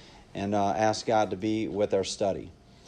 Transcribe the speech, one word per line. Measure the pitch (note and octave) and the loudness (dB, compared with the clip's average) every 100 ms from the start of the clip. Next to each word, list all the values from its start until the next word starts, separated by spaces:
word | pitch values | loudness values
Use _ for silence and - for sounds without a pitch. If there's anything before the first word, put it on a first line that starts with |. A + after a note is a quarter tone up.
| - - - | -20 -20 -14
and, | F#2+ G2 G#2 | -6 -2 2
uh, | G2+ F2 | 2 2
ask | A2 G#2+ - | 2 0 2
God | A2 G2 | 2 2
to | F#2+ | 0
be | A2 A2 F2+ | -2 -2 -2
with | F#2+ G#2 | -2 2
our | G2 | 0
study. | F#2 - G2+ E2 - - - - | 0 -2 -2 -2 -8 -18 -20 -20